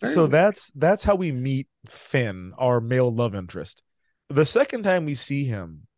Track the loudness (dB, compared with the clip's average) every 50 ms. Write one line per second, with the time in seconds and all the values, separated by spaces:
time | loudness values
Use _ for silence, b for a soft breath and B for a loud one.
0 | -4 0 2 4 4 4 6 6 4 4 2 -2 -6 -10 -4 0 2 2 2 2
1 | 2 2 2 2 0 -2 -4 -4 -2 -2 -2 -4 -4 -8 _ _ -20 -18 -14 -12
2 | -6 -2 0 0 0 -2 -4 -8 -12 -14 -6 0 2 2 2 2 2 0 2 2
3 | 2 2 2 0 -2 -2 -2 -6 -8 -8 -10 -12 -12 -12 -14 -18 _ _ _ _
4 | _ _ _ _ _ -2 2 2 2 4 2 2 0 0 -2 -2 0 0 0 0
5 | 0 -2 -4 -6 -6 -4 -4 -4 -2 -4 -4 -6 -8 -10 -14 -18 -20 _ _